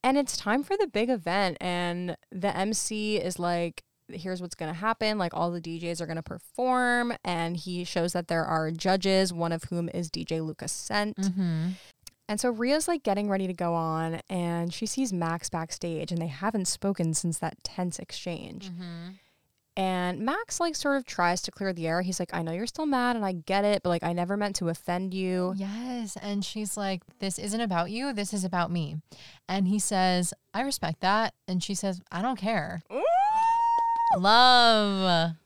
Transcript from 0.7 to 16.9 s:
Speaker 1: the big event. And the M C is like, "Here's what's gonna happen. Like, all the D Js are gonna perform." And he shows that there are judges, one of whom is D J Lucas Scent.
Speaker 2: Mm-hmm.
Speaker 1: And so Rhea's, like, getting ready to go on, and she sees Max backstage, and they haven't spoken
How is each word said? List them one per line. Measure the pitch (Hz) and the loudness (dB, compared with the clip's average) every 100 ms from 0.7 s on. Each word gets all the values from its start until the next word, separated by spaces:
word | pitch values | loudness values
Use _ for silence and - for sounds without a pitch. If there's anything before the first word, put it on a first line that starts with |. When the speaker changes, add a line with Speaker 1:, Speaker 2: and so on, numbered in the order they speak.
| 392 | 0
Speaker 1:
the | 370 | 2
big | 208 233 | 2 2
event. | 247 170 190 190 165 | 0 0 2 2 0
And | 180 175 175 175 180 165 _ | -2 0 0 -2 -4 -6 _
the | 185 196 175 | -4 -2 0
M | 196 | 0
C | 220 - 214 214 214 | 0 -2 -2 0 0
is | 185 180 | 0 -2
like, | 175 175 175 - _ _ - | 0 0 -2 -6 _ _ -16
"Here's | 202 180 185 | -10 -6 -6
what's | 175 - | -8 -8
gonna | 156 | -8
happen. | 165 214 226 214 214 | -4 -2 0 0 0
Like, | 175 | 0
all | 165 170 | 0 -2
the | 175 | -2
D | 165 165 | -6 -6
Js | 170 170 | -6 -6
are | 165 | -4
gonna | 165 | -6
perform." | - 170 - - 254 254 247 240 240 233 - | -6 -12 -12 -2 2 4 4 2 2 -2 -4
And | 170 165 175 | -2 -2 -4
he | 185 175 | -4 -6
shows | 175 185 175 | -2 0 0
that | 175 170 | 0 0
there | 165 160 | 0 2
are | 160 156 | 2 0
judges, | 165 190 190 190 190 190 | 0 2 2 4 4 4
one | 170 170 | 2 0
of | 165 - | 0 -2
whom | 175 170 | -2 -2
is | 165 165 | -4 -4
D | 165 | -6
J | 165 160 | -4 -2
Lucas | 160 - 160 | -2 -6 -6
Scent. | - - 208 208 - | -6 -2 0 0 0
Speaker 2:
Mm-hmm. | 196 185 180 160 170 185 - _ - _ - | 0 2 0 0 -2 -4 -12 _ -20 _ -6
Speaker 1:
And | 208 | 0
so | 247 | 0
Rhea's, | 220 240 294 320 | 0 2 2 2
like, | 339 | 0
getting | - 196 208 | 2 0 2
ready | 196 190 | 0 0
to | |
go | 180 170 | -2 0
on, | 170 160 160 165 165 - | 0 0 0 -2 -4 -4
and | 185 175 170 170 | -2 0 0 -2
she | - 220 | -4 -4
sees | - 262 | -2 0
Max | 185 165 165 - | 0 0 -2 -4
backstage, | 170 160 - 175 160 156 | -6 -6 -6 -4 -4 -2
and | 170 | -2
they | 165 | -2
haven't | 135 202 220 190 | -2 -2 0 -2
spoken | - 202 | -2 -2